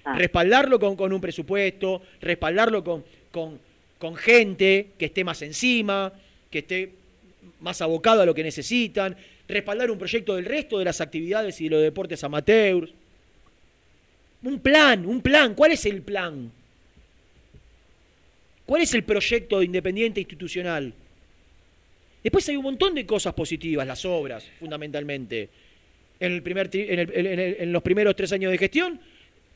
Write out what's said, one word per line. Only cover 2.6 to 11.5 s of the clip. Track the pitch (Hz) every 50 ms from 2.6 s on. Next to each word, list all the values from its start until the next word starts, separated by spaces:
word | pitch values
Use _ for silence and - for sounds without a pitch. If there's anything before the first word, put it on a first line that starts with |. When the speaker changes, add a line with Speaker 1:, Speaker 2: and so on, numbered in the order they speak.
| 226 226 220 202 151
Speaker 2:
con, | 175 170 151 - - - _ _ _
con, | - 170 160 160 151 - _ _ _ _ _ _ _ _
con | - 165 165
gente | 165 - 226 233 240 220 196 185 - 190 190 190 196 202 196 _ _
que | 160
esté | 151 - 190 180
más | 180 160 -
encima, | 151 151 156 - 247 254 247 233 214 202 196 196 196 190 196 - _ _ _ _ _ _
que | - 156
esté | 147 - 185 185 190 185 - _ _ _ _ _ _ _ _ _ - 180 _ _
más | 156 175 180 -
abocado | 175 160 165 160 - 226 220 214
a | 185
lo | 170 156
que | 151
necesitan, | 160 160 - 151 131 - 233 247 233 202 - 208 190 190 185 - - - _ _ _ -
respaldar | 196 202 202 202 202 226 254 233
un | 220 185
proyecto | 190 - 226 233 202 214 190
del | 180 175
resto | 190 277 208 - - 220 196
de | 185
las | 180 165 -
actividades | 165 143 - 156 165 170 196 220 220 196